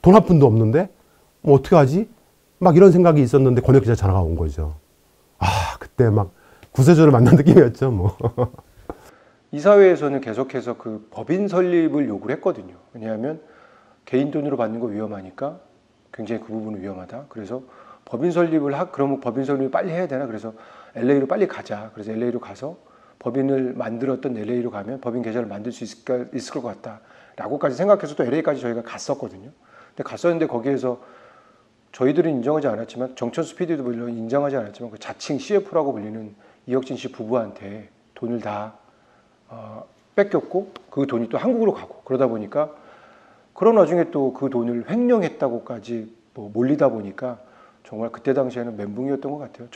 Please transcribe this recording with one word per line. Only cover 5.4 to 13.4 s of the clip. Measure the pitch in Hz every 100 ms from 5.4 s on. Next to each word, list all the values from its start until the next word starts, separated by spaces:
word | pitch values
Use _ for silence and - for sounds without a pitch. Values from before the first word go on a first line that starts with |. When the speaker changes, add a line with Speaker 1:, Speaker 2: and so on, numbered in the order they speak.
| 90 90 - -
Speaker 1:
그때 | - - 120
막 | 104 98 _ _ _ -
구세주를 | - 135 175 156
만난 | 123 131 -
느낌이었죠, | 156 196 127 - 135
뭐. | 110 92 -
<laughs> | 117 - 123 - _ _ - - - _ _ _ _
Speaker 2:
이사회에서는 | 147 175 202 190 160 147 139
계속해서 | 131 110 135 131 110 113
그 | 117 107 107
법인 | - 113 175 202
설립을 | 170 180 175 160 143 131
요구를 | 101 104 147
했거든요. | 190 160 92 87 _
왜냐하면 | 120 110 110 127 160